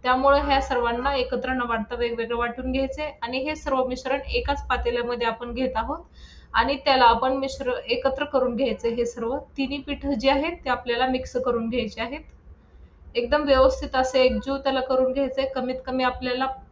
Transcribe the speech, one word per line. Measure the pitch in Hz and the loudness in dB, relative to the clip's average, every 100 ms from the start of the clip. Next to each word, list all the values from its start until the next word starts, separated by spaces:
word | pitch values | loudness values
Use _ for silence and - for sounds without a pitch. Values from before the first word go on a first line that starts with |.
त्यामुळे | 254 254 277 285 | 2 4 6 4
ह्या | 285 277 | 4 2
सर्वांना | 277 254 233 240 269 | 2 0 0 0 0
एकत्र | 277 247 233 254 | 0 -2 -2 -2
न | 262 | -2
वाटता | 240 226 208 | -2 -2 -4
वेगवेगळं | 240 240 233 226 233 | -4 -2 -2 -4 -2
वाटून | 240 247 254 | -2 -2 -2
घ्यायचे | 262 269 285 302 277 | 0 -2 -4 -8 -6
आणि | 240 262 | -6 -4
हे | 285 302 | -4 -4
सर्व | - 262 | -2 0
मिश्रण | 254 254 262 277 | 0 -4 -2 -4
एकाच | 269 240 240 277 - | 0 -2 0 -4 -2
पातेल्यामध्ये | 254 240 240 240 240 233 | -2 0 -2 -2 -2 -2
आपण | 226 240 | -2 -6
घेत | 233 262 | -2 -2
आहोत | 220 233 330 - - - - - | -2 -4 -6 -10 -20 -20 -20 -2
आणि | 214 254 277 | 0 2 0
त्याला | 285 262 | 2 6
आपण | 240 226 262 | 6 6 2
मिश्र-, | 269 269 - 247 240 214 | 0 -2 -4 -4 -4 -2
एकत्र | 254 269 269 | 0 0 0
करून | 294 269 247 226 | 0 2 0 0
घ्यायचे. | 262 208 233 | 0 0 -2
हे | 233 233 | -2 -4
सर्व | 240 226 285 | -2 -4 -4
तिन्ही | - - 269 285 | -6 -4 -4 -4
पीठ | 277 277 277 | -6 -6 -2
जे | 254 269 | 0 2
आहेत | 277 320 339 | 2 0 -4
ते | 269 | -4
आपल्याला | 254 247 240 262 | -4 -2 0 0
मिक्स | 254 - 254 | 0 -2 -2
करून | 262 233 226 | 0 -2 -2
घ्यायचे | 240 214 220 | -2 -4 -6
आहेत. | 240 302 - - - - _ - - - - | -8 -8 -14 -20 -20 -20 _ -20 -20 -20 -6
एकदम | 240 240 294 | -4 0 0
व्यवस्थित | 285 262 262 - 285 262 | 4 6 6 4 -2 0
असे | 254 269 | 2 4
एकजीव | 254 214 269 269 | 4 4 -2 -2
त्याला | 269 269 | 0 0
करून | 262 262 254 | 2 2 2
घ्यायचंय. | 269 269 269 262 | 2 0 0 -2
कमीत | 262 254 254 - | -2 -4 -4 -4
कमी | 262 | 0
आपल्याला | 254 254 254 254 269 - - | 0 0 -4 -2 -2 -4 -16